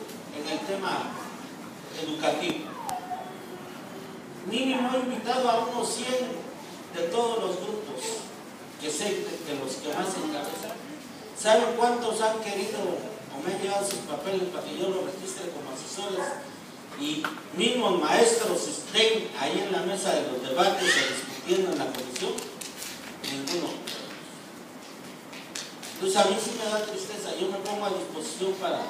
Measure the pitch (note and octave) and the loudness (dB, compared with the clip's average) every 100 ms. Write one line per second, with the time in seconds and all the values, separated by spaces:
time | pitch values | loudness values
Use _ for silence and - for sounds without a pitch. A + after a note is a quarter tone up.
0 | - - - D3 D3+ D#3 - G3 F3+ F3+ | -6 -10 -10 -6 -4 -2 -2 -2 0 0
1 | - - - - - - - - - - | -2 -6 -8 -10 -12 -12 -12 -12 -10 -6
2 | D#3 D3+ D3 - F3+ - - - - - | -4 0 2 2 0 -2 -4 -6 -4 -4
3 | - F#5 - - - - - - - - | -2 -6 -6 -10 -10 -10 -10 -10 -12 -12
4 | - - - - F3+ B3 C4 B3 B3 B3+ | -10 -12 -12 -8 -2 2 4 4 4 4
5 | B3 G#3+ A3+ C4 B3 A3+ G3+ A#3 - A#3+ | 2 0 2 4 6 6 4 0 0 0
6 | B3+ B3+ B3 - - - - - - E3+ | 0 0 0 -4 -6 -10 -12 -12 -8 -2
7 | E3+ A#3 A#3 A3+ F#3 - G#3 G#3+ - B2+ | 2 4 4 2 0 0 -2 -4 -4 -6
8 | - - - - - - - - D3+ D3 | -4 -4 -6 -12 -12 -14 -14 -6 -4 0
9 | G#3 F#3+ - D#3+ D3 C#3 - - D3+ E3 | 0 0 -2 -4 -4 -4 -2 -4 -2 0
10 | F#3+ - D4+ D4 C#4+ - G#3+ A3+ C#4+ D4+ | 0 0 -2 -2 -4 -6 -6 -8 -10 -12
11 | - - - - G#3+ A3+ A#3 A#3 A#3+ A#3+ | -12 -12 -12 2 8 8 8 6 6 6
12 | A3+ A3 A3 A3 G#3+ G3 - - F#3 - | 2 4 4 2 0 -2 0 0 0 -2
13 | A#2 - - C#3 F3 F#3+ F#3+ G3+ G3+ F3+ | -4 -8 -10 -4 -2 0 2 2 2 -2
14 | - C#3+ F#3+ F#3+ F3+ - - F3+ F#3+ F#3 | -4 -4 0 0 0 -4 -4 -2 0 0
15 | - - - - F3 - - - - G3 | -2 -4 -6 -6 -6 -6 -8 -8 -8 -6
16 | G3+ F3+ F#3 - - - - - - C#3 | -4 -2 -2 -4 -8 -12 -14 -14 -12 -4
17 | D3 D3+ - - - F3 A#3 B3 G3+ F3 | -2 0 -2 -4 -6 2 4 4 4 4
18 | D#3 A3 A#3 A3+ F#3+ F3+ - - - G#3 | 6 8 8 8 4 2 0 -4 0 6
19 | A3 A3 F3 - E3+ F#3 F#3+ F3+ F#3 G3 | 6 6 0 -2 2 2 2 0 0 0
20 | F#3+ D#3 - B2+ C3+ E3+ - - - - | 4 4 2 -2 0 6 6 6 6 6
21 | - - - - E3 F#3 E3+ C#3 - - | 4 0 -4 -4 2 4 4 2 0 -2
22 | - - F#3+ - - - - - - - | -4 -2 -2 -2 -4 -8 -10 -8 -8 -8
23 | - - - C#3 C#3 F3 - - - - | -12 -8 -6 -4 -2 0 -2 -4 -8 -8
24 | - - - - - - - - - - | -8 -10 -12 -14 -14 -14 -14 -14 -14 -14
25 | - - - - - - - - - - | -14 -14 -14 -14 -10 -8 -8 -10 -10 -2
26 | F#3+ G3+ F#3+ A3 - A#3+ G#3+ G#3+ G#3 F#3+ | 2 6 6 6 0 -2 0 0 0 -4
27 | G#3 G3+ F3 E3+ F#3+ G3 G#3 G#3 G3+ F#3 | -6 -6 -4 -2 -2 -2 -2 -2 0 -2
28 | - D#3 - - F#3+ - C3 - | -4 -6 -6 -2 0 0 0 0